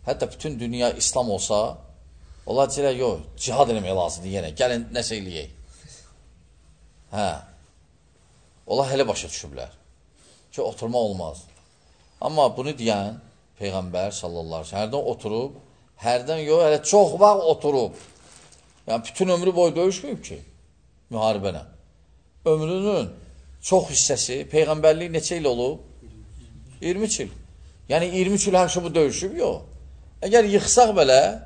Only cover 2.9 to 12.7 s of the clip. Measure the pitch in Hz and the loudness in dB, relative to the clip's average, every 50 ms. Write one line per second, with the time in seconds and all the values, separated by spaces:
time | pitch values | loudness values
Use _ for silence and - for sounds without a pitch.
2.9 | 131 123 127 120 98 80 78 - - - - - 113 131 143 120 117 110 98 90 | 0 0 0 -2 -2 -4 -8 -14 -14 -10 -6 -4 2 2 4 4 2 -2 -2 -2
3.9 | 95 95 87 82 80 85 87 95 95 98 85 80 76 78 127 123 123 117 117 110 | -2 0 -2 -2 -4 -8 -10 -6 -6 -6 -6 -6 -4 -2 0 0 0 -2 -6 -6
4.9 | 110 120 113 - 113 107 98 92 87 78 71 62 - - - - - - - - | -6 -6 -6 -4 -6 -8 -8 -10 -10 -12 -12 -12 -16 -20 -20 -20 -20 -20 -20 -20
5.9 | - - - _ - _ _ - _ _ _ _ _ _ _ _ _ _ _ _ | -20 -20 -20 _ -20 _ _ -20 _ _ _ _ _ _ _ _ _ _ _ _
6.9 | _ _ _ _ - 104 104 95 80 71 - - - - _ _ _ _ _ _ | _ _ _ _ -6 -4 -4 -4 -4 -6 -12 -18 -20 -20 _ _ _ _ _ _
7.9 | _ _ _ _ _ _ _ _ _ _ _ _ _ _ _ - 98 123 139 131 | _ _ _ _ _ _ _ _ _ _ _ _ _ _ _ -4 -2 -2 0 0
8.9 | 135 135 139 113 98 - - 85 - - - 78 69 65 62 64 - _ _ _ | 2 0 0 0 0 -6 -6 -10 -12 -12 -14 -14 -14 -14 -16 -16 -16 _ _ _
9.9 | _ _ _ _ _ _ _ _ _ _ _ _ - - 123 - - - - 113 | _ _ _ _ _ _ _ _ _ _ _ _ -8 -6 -6 -6 -6 -6 -8 -2
10.9 | 120 123 117 107 98 92 87 78 73 - - - _ _ _ _ _ _ _ _ | -2 0 0 0 -2 -6 -8 -10 -10 -14 -18 -20 _ _ _ _ _ _ _ _
11.9 | _ _ _ _ _ _ - 131 156 156 143 123 104 - 127 143 | _ _ _ _ _ _ -6 -4 2 4 2 2 2 -2 -8 -8